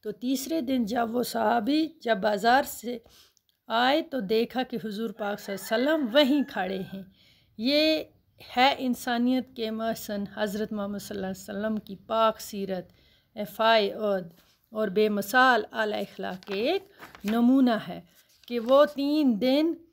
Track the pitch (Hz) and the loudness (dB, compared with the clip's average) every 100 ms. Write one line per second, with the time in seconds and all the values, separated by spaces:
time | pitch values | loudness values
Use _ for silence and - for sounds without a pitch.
0 | 214 208 247 269 - 330 240 262 214 247 | -10 -8 -4 -4 -2 -4 -2 -2 0 0
1 | 233 233 240 233 214 240 214 302 311 - | -2 -2 -2 0 2 2 2 0 0 -4
2 | - 220 214 208 220 254 285 - 226 240 | -2 0 0 0 4 4 2 -6 -8 -10
3 | _ _ _ _ _ _ _ 226 247 294 | _ _ _ _ _ _ _ 0 2 2
4 | - 269 190 220 226 240 247 233 220 202 | -2 -6 0 0 0 -4 -6 -6 -8 -6
5 | 226 208 208 208 - 196 - 226 262 320 | -6 -6 -8 -8 -8 -10 -4 0 2 2
6 | 262 247 285 294 254 - 185 190 190 196 | 2 4 4 4 0 -4 -4 -4 -8 -12
7 | 190 _ _ _ _ - 226 294 311 311 | -14 _ _ _ _ -6 0 2 4 2
8 | - _ _ _ - - 262 277 262 240 | -2 _ _ _ -8 2 4 4 -2 -2
9 | - 240 240 254 247 - 220 220 226 220 | -2 0 2 0 -2 -8 -6 -4 -4 -6
10 | - 208 202 - 214 196 214 214 202 202 | -6 -6 -6 -4 -4 -4 -6 -4 -6 -8
11 | - 208 190 190 - 202 220 214 - 190 | -8 -8 -6 -8 -8 -6 -4 -4 -8 -18
12 | _ 226 226 220 - 208 196 185 175 _ | _ 2 2 0 -10 -8 -6 -6 -8 _
13 | _ _ _ - 208 - 220 226 202 - | _ _ _ -12 -12 0 4 4 2 -2
14 | 214 196 170 - _ _ _ 220 214 185 | -2 -2 -4 -18 _ _ _ -4 -2 2
15 | 214 208 196 254 262 240 208 - 214 208 | 2 2 0 4 6 4 0 -4 -4 -4
16 | 202 - 196 185 - 196 240 381 381 _ | -8 -8 -10 -10 -8 -4 -2 -2 -6 _
17 | - - 202 226 240 269 247 214 - 170 | -20 -12 -4 2 4 6 4 2 -4 -12
18 | - _ _ _ - 240 226 269 294 294 | -14 _ _ _ -8 -6 4 6 6 2
19 | 277 302 285 208 247 277 320 320 _ | 0 2 2 2 2 2 2 -2 _